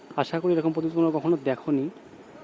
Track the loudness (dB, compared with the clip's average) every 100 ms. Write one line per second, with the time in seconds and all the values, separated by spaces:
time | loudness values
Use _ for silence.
0 | -8 -4 -2 0 0 2 2 0 -2 2
1 | 2 2 0 0 0 -2 0 0 0 -6
2 | -18 -20 -20 -20